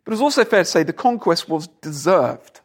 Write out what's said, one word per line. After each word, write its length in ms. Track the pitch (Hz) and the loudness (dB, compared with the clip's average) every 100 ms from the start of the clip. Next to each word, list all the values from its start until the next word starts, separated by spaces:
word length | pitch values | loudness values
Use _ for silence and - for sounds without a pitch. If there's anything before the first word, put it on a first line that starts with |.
But 100 | - | -8
it's 80 | 220 | -2
also 240 | 285 277 226 | 0 2 2
fair 160 | 208 | 2
to 80 | 170 | 2
say 140 | 170 | 0
the 100 | 156 | 0
conquest 560 | - 247 240 - 165 - | 0 -2 0 0 -2 -2
was 180 | 160 170 | -6 -6
deserved. 960 | _ 156 147 151 185 123 120 - - | _ -14 -4 2 2 2 -4 -14 -20